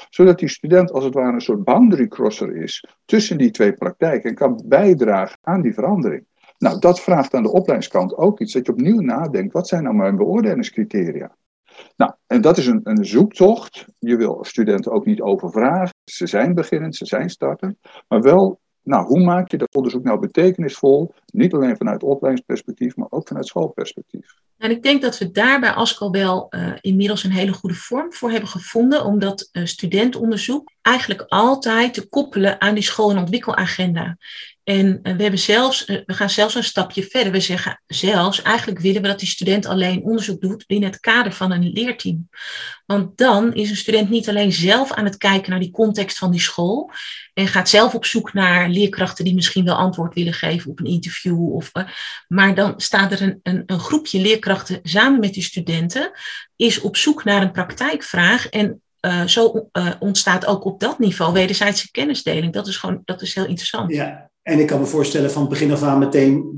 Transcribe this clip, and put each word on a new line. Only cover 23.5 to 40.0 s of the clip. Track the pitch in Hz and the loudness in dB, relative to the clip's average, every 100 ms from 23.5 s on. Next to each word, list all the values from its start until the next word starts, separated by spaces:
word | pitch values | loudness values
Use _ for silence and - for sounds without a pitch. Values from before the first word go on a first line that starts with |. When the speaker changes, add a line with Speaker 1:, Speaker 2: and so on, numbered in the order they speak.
| - 160 - - - - - - _ _ - | -4 -4 -4 -10 -10 -16 -18 -18 _ _ -8
Speaker 2:
En | 220 | -2
ik | 233 | -2
denk | 269 285 | 2 2
dat | 262 226 | 0 -4
we | 185 | -6
daar | 185 233 269 | 0 2 2
bij | 240 | 2
asco | - 233 - 202 | 0 -2 -2 -2
wel, | 190 190 185 - | 0 0 -2 -4
eh, | 175 175 - | -8 -8 -6
inmiddels | 190 190 202 208 | -2 0 2 0
een | 190 | -2
hele | 185 196 | 0 0
goede | 185 185 | -2 -6
vorm | 175 - 247 339 | -6 -6 -6 -6
voor | - 240 | -6 -4
hebben | 226 208 | -4 -4
gevonden, | 185 - 226 247 294 | -12 -6 2 4 2
omdat, | - 208 196 196 - | 2 0 0 -4 -10
eh, | 175 | -8
studentonderzoek | 170 - 180 190 240 247 226 208 - 285 - _ | -6 -6 -2 2 2 0 -2 -2 -2 -6 -6 _
eigenlijk | - 247 - 190 - | 0 0 -2 -8 -2
altijd | 190 233 269 240 226 247 | 2 2 2 0 0 0
te | - - | -2 -6
koppelen | 277 285 202 196 - | -4 -2 0 0 2
aan | 196 | 0
die | 214 | 0
school- | 202 - 214 | -2 0 2
en | 196 | 2
ontwikkelagenda. | 175 240 233 - 185 - 185 165 170 170 - - - _ | 0 -4 -2 -2 -2 -2 -2 -2 -4 -10 -16 -20 -20 _
En, | - 196 196 190 | -4 2 2 0
eh, | 180 185 | -2 -2
we | |
hebben | 208 190 | 0 0
zelfs, | - 214 262 - | 2 2 2 -2
eh, | - 202 - | -6 -8 -6
we | |
gaan | 190 202 | -4 -2
zelfs | - 214 | 0 0
een | 247 | 0
stapje | 226 - 185 - | -4 -4 -4 -6
verder. | 190 262 208 | -6 -2 0
We | 190 | 0
zeggen | - 180 - - - | -2 -4 -6 -10 -10
zelfs, | - 185 202 180 196 | -4 0 2 2 0
eigenlijk | - 233 233 175 | 0 -2 -2 -2
willen | 185 196 | 0 0
we | 196 | 0
dat | 202 | -4
die | 190 | -6
student | - 180 202 - | -4 0 0 0
alleen | 185 180 185 | -2 0 -2